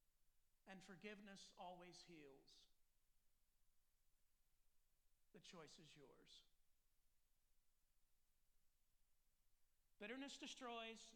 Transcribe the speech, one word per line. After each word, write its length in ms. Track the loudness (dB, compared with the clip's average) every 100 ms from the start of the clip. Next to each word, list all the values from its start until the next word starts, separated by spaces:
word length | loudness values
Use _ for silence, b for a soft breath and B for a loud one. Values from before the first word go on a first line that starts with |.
| -18 -20 -18 -16 -18 -10 -2
and 80 | -2
forgiveness 640 | 0 4 4 4 2 0 -2 2
always 480 | 4 4 2 0
heals. 480 | -2 -2 -2 -4 -8 -12 -14 -16 -18 -20 -20 -18 -18 -18 -18 -18 -16 -16 -18 -18 -18 -16 -18 -18 -18 -16 -16 -16 -18 -18 -18 -16 -10
The 80 | -6
choice 320 | -2 0 0 -2
is 80 | -6 -6
yours. 360 | -6 -6 -6 -8 -8 -16 -18 -18 -20 -20 -18 -18 -18 -20 -18 -16 -16 -18 -18 -18 -16 -16 -16 -18 -16 -16 -16 -18 -18 -18 -16 -16 -16 -18 -16 -16 -16 -16 -10 2
Bitterness 320 | 6 8 6 6
destroys 640 | 4 6 8 8 8 4 0